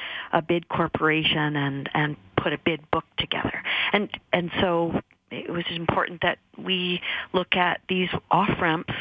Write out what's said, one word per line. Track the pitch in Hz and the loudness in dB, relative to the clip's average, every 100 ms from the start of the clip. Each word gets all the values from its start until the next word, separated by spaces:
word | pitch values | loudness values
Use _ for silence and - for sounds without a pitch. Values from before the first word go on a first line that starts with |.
| - - - | -8 -10 0
a | 175 | 0
bid | 160 170 - | 2 -2 0
corporation | 170 160 - 156 156 156 156 151 147 | 0 0 2 2 2 2 2 0 0
and, | 139 139 135 | -2 -2 -2
and | 151 147 151 - - | 0 0 -4 -6 -2
put | 165 | 0
a | 147 | 0
bid | 170 156 - | -2 -2 -2
book | 165 - - | -4 -2 -6
together. | - - - - - - - | -4 -2 -4 -4 -4 -2 2
And, | 202 196 - - | 0 0 -6 -2
and | 180 175 - | 0 0 2
so | 185 170 170 - - _ - | 2 4 2 0 -4 _ -12
it | - - | -10 -6
was | 170 170 | -4 -4
important | 170 165 190 - 170 | -2 0 0 0 0
that | 180 - _ - | -2 -2 _ -10
we | 185 185 180 175 - - - | -4 -2 0 -2 -4 -6 -2
look | 185 175 185 | -2 0 2
at | 175 - - | 2 0 -2
these | 185 180 165 - | 0 0 -2 2
off-ramps | 170 208 - 175 160 - - | 2 4 2 2 0 -2 -2